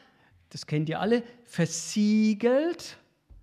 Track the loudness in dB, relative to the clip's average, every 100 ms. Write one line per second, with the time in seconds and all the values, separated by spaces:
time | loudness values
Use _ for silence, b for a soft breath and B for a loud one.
0 | B B B B _ -16 -4 -2 -2 -2
1 | 0 0 0 B -8 -2 -2 -2 -4 0
2 | 2 4 4 2 2 2 0 -4 -10 -20
3 | _ _ _ -20